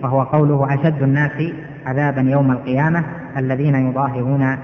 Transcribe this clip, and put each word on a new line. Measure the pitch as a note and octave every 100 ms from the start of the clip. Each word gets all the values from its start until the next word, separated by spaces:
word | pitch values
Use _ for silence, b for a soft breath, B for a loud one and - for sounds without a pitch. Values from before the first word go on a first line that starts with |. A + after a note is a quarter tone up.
وهو | B2+ C3+
قوله: | B2+ D3+ D3 C#3+ C3+
"أشد | C#3 E3 D3+
الناس | C3+ C#3 D3 - D#3+ - - - C3
عذابا | C3 D3 C3
يوم | C3 C#3 C3+
القيامة | B2 B2 C3 D#3 E3 E3 - - C#3
الذين | C3 C3 D3 C3+
يظاهرون | C3 B2+ C3+ B2 B2 C#3 C3 C3